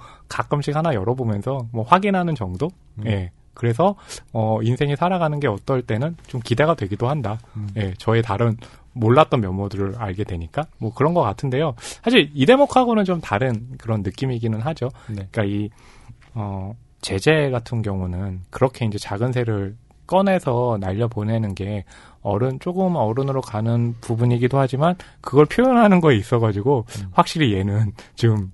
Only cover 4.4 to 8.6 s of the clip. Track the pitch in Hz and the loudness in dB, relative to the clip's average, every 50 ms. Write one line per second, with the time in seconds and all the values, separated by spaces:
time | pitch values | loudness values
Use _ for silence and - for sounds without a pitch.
4.4 | 110 110 110 110 113 113 123 127 147 143 143 139 170 180 190 180 170 156 151 147 | 0 0 0 0 0 0 0 0 0 -2 0 0 0 0 0 0 0 -2 -2 0
5.4 | 143 131 104 98 - - 135 127 120 - 113 107 131 160 170 - - - - 127 | -2 -2 -2 -2 -2 -2 -2 -2 -2 -2 -2 -2 -2 -4 -6 -8 -12 -10 -10 -10
6.4 | 113 - 123 113 147 156 165 - 110 92 101 95 117 123 147 151 123 101 107 113 | -4 -2 0 2 2 2 2 0 -2 -6 -4 -4 -2 -2 -2 -2 -4 -4 -6 -8
7.4 | - - - 110 104 101 98 110 104 95 90 - - - 113 117 113 113 98 101 | -10 -12 -12 -10 -10 -8 -6 -4 -4 -4 -6 -4 0 2 2 2 2 0 0 0
8.4 | 120 117 110 113 | 2 0 0 -2